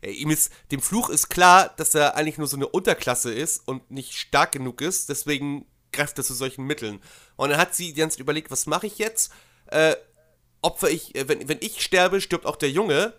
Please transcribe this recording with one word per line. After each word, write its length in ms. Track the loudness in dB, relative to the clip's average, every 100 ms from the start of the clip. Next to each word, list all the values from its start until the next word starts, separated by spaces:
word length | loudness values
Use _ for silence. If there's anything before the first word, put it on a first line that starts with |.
Ey, 120 | -10
ihm 160 | -6 -2
ist, 200 | 0 0 -4 -8
dem 100 | -4
Fluch 280 | -2 -2 0
ist 200 | 0 0
klar, 420 | 6 10 10 8 -2
dass 160 | 0
er 220 | 4 2 2
eigentlich 220 | -2 -2
nur 100 | -6
so 80 | -4
eine 120 | -2
Unterklasse 640 | 0 0 0 0 -2 -2
ist 340 | -4 -4 -4 -6
und 240 | -10 _
nicht 220 | -12 -10
stark 400 | -10 0 2 2
genug 280 | 0 -6 -4
ist. 280 | -4 -4 -4
Deswegen 560 | -6 -2 -2 -2 -6 -10 _ _
greift 260 | -4 -4 -2
er 60 |
zu 100 | -6
solchen 320 | -4 -6 -6 -6
Mitteln. 340 | -4 -6 -10 -16 -20 -20 -4
Und 140 | 0
dann 100 | 2
hat 160 | 2 0
sie 120 | -6
die 120 | -2
ganze 160 | -2 -2
Zeit 60 |
überlegt, 280 | -4 -4 -4
was 160 | -6 -2
mache 220 | -2 -4
ich 100 | -6
jetzt? 340 | -6 -2 -6 -6 _ _ -4
Äh, 280 | 4 4 2 -6 _ _ _ _ _
opfer 280 | -4 0 0
ich, 260 | 0 -4 -8
äh, 120 | -2
wenn, 200 | -2 -2
wenn 100 | -6
ich 200 | -6 -6
sterbe, 380 | 0 4 4 2
stirbt 240 | -2 -4 -4
auch 80 | -2
der 160 | -2
Junge. 420 | 0 2 2 2